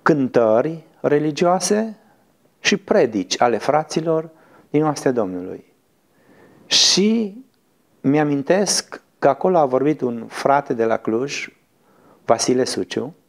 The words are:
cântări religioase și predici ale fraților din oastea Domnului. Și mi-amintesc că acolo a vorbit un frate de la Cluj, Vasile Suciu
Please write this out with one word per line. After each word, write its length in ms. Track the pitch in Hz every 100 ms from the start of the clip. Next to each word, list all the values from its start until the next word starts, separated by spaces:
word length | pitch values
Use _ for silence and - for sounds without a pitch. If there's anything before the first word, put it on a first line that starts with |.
cântări 840 | - 151 127 127 113 110 151 165 - _
religioase 960 | 139 147 151 147 175 185 185 208 226 208 _ _ _ _ _ _
și 180 | - 202
predici 640 | - 214 139 107 92 -
ale 180 | 120 107
fraților 720 | - 147 156 170 165 160 160 - _ - _
din 140 | 147
oastea 280 | 156 143 143
Domnului. 600 | 120 98 90 90 90 _ _ _ _ _ _ _ - - _ _
Și 720 | - - - 208 226 208 214 262 _ _ _ _ _
mi-amintesc 1040 | 135 147 151 143 139 185 196 - - - _ _
că 100 | 143
acolo 300 | 131 185 175
a 80 | 139
vorbit 340 | 127 139 151
un 240 | 127 117 110
frate 480 | - 139 143 143
de 100 | 123
la 120 | 113 110
Cluj, 520 | - 113 139 - - _ _ _ _ _ _ _
Vasile 400 | - 113 - 127
Suciu 500 | 120 - 95 113 123 -